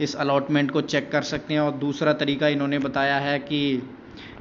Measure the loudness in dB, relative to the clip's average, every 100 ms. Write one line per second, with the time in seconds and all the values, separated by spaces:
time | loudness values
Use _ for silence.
0 | -4 -2 0 2 2 2 2 0 0 -2
1 | 0 -2 -2 -4 -2 0 0 0 -2 0
2 | 2 2 2 2 2 2 2 0 0 2
3 | 2 2 2 -2 0 0 2 0 -2 -12
4 | -18 -18 -16 -12